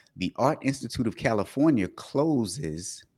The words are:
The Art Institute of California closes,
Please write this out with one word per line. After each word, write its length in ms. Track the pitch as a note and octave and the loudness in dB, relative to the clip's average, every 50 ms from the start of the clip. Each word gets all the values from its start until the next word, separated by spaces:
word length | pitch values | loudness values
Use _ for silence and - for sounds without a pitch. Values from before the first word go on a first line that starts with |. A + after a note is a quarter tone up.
| _ _ - | _ _ -8
The 140 | - F#2 F2 - | -4 -4 -4 0
Art 240 | - A#2 C#3+ D#3 - | 2 2 2 2 0
Institute 460 | - C3+ C#3 - - A#2 - - A#2+ | -2 -4 -4 -4 -6 -6 -4 -2 -2
of 80 | A2+ - | -2 -2
California 680 | - - B2+ A2+ G#2 F#2+ - - C3+ D3 E3 C#3+ G#2+ F#2 | 0 0 0 2 0 0 -2 0 4 4 6 6 4 2
closes, 1160 | F2+ - - - - - C3+ D3+ E3 D3+ B2+ A2+ F#2 F2+ - D2+ D#2 D#2 E2 F#2+ - - - - _ _ | 0 -4 -10 -10 -4 0 0 2 2 2 2 0 -2 -4 -6 -6 -6 -6 -6 -8 -10 -12 -14 -16 _ _